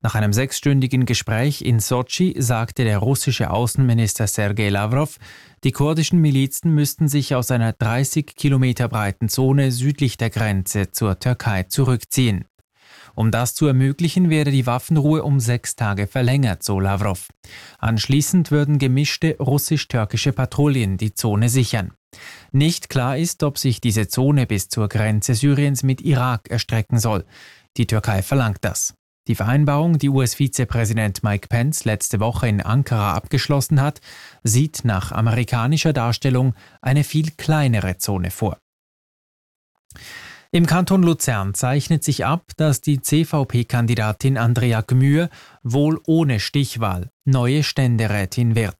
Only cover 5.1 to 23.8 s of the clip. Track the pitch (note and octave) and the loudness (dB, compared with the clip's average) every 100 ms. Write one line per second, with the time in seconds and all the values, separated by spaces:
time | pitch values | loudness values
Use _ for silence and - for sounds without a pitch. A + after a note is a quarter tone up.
5.1 | - - - - _ C#3+ - C#3+ D#3+ D#3 | -6 -20 -20 -20 _ -4 0 0 0 2
6.1 | F3+ D#3 C3+ C3+ - E3+ D#3 C#3+ - D#3 | 2 4 2 0 -2 0 2 0 0 0
7.1 | D3 C#3 B2+ B2+ B2 A2+ G#2+ A2 A#2+ C3+ | 0 0 -2 0 0 0 0 -2 0 0
8.1 | - D3 - D3 C3+ C3 A#2+ A#2+ A2 G2+ | -2 -6 -4 0 2 2 0 -2 -2 -4
9.1 | F#2+ A2+ - C3 C#3 C3+ A#2+ C3 D3 C3+ | -2 -4 0 2 2 2 0 -2 0 -2
10.1 | - A#2 A2 A2 G2 F2+ G#2+ F#2+ - A2 | 0 -4 -2 0 0 -2 -4 -4 -2 -2
11.1 | F#2 - B2 - F#2+ F#2 - B2+ B2 - | 0 -2 -2 -2 -2 -4 -2 0 0 -2
12.1 | - B2 G2 - _ _ _ _ - - | -2 0 0 -6 _ _ _ _ -20 -16
13.1 | - A2 A2 B2 - D3+ C3 C3+ C#3+ E3+ | -2 0 0 -2 0 2 4 2 0 -2
14.1 | - F3+ D#3 D3 C#3 B2 A#2+ - D#3+ C#3+ | 2 2 2 2 2 2 -2 0 2 2
15.1 | D#3 - C#3 A#2 A#2+ - - A2 G2+ G2+ | 0 2 0 0 -2 -4 -4 -2 -2 -2
16.1 | C3+ B2 C#3 B2+ F2+ - G2 G2 G2 G2+ | 0 0 2 0 -2 -2 0 0 0 -2
17.1 | F2+ - - - - - - - A2 - | -4 -10 -20 -20 -20 -20 -6 -2 -2 0
18.1 | C3+ D3 F#3 D#3+ D3 D3 D3 C3+ B2+ D3 | 0 2 0 2 2 2 2 2 2 0
19.1 | - D#3+ D3+ C3 C#3+ - D3+ - B2 G#2+ | -2 -2 -2 0 0 0 -2 -2 -2 -2
20.1 | A2+ - - B2+ - D3 C3+ G#2 F#2+ G#2+ | -2 -2 -2 -4 0 0 2 0 0 -4
21.1 | - A2+ G#2 A#2 B2+ A#2+ A#2 F2+ - _ | -2 -2 2 2 2 0 0 -6 -10 _
22.1 | - - - - C3 D3+ E3+ - C#3 B2 | -20 -20 -20 -4 2 2 0 -4 -2 -2
23.1 | C3+ E3+ - D3 C#3 C#3 A2+ | -2 -4 -2 -2 0 -2 0